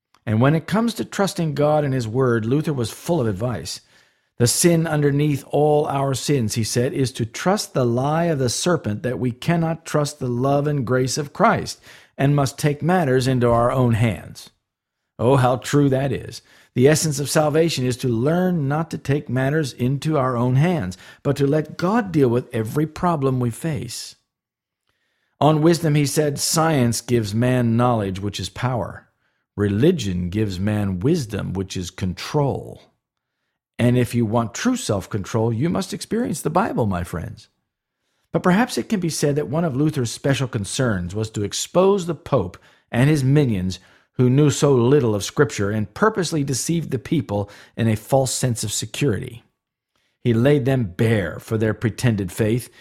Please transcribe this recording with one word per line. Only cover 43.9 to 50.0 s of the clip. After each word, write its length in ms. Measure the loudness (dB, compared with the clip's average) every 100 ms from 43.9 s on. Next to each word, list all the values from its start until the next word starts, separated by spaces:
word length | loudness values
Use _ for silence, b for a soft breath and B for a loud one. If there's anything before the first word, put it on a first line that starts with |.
| b b 2
who 120 | 4
knew 220 | 6 4
so 240 | 4 4 4
little 400 | 4 4 2 -2
of 80 |
Scripture 480 | -4 0 0 0 -2
and 200 | -2 -4 0
purposely 480 | 0 0 -4 -2
deceived 480 | -2 -4 -2 -2 -2
the 80 | -8
people 500 | -2 -4 -2 -4 -6 B B -2
in 120 | 0
a 80 | 0
false 360 | 2 0 2
sense 320 | -2 -2 -2
of 80 | -4
security. 720 | -6 -8 -2 -2 -2 -6 -14 _ _ _ _ _ _